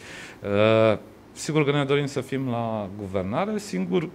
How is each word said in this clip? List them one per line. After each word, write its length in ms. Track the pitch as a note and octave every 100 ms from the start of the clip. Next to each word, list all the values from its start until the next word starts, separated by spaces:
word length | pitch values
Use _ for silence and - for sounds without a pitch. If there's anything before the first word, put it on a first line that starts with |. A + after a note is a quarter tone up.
Uh, 960 | - - - - G2+ G2+ A2 A2 A2 G#2 - - - - -
sigur 160 | D3+ C#3
că 60 | D3
ne 60 | C#3
dorim 180 | C#3+ C#3 C3+
să 60 | B2
fim 120 | C3+ C3 A#2
la 80 | A2+ A2 G2 G2+
guvernare, 520 | G2+ F#2+ F#2 C3 G3+ G#3+ -
singur, 300 | F#3 F3+ F#3 D#3+